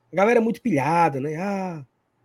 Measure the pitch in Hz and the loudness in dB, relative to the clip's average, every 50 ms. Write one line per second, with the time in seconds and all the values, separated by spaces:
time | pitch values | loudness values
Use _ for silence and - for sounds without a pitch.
0 | _ _ 156 175 196 226 247 233 226 233 196 - - 240 165 135 127 147 170 170 | _ _ -2 0 2 4 4 2 2 0 -2 -4 -2 -2 0 0 2 2 4 4
1 | 170 156 139 131 135 156 156 160 190 202 202 190 190 185 165 151 131 - _ _ | 4 2 2 -2 -6 -6 -6 -6 -6 -4 -4 -4 -6 -6 -8 -10 -14 -16 _ _
2 | _ _ _ _ | _ _ _ _